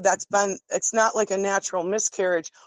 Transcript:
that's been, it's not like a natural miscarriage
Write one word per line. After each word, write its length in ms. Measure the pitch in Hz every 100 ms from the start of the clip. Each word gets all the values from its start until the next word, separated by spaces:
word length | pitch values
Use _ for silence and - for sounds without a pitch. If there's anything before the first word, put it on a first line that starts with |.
that's 220 | 185 190 -
been, 320 | 202 202 - -
it's 240 | 185 -
not 200 | 226 220
like 160 | 220 208
a 60 | 190
natural 460 | 196 196 - 185
miscarriage 680 | 175 214 - - 185 170 - -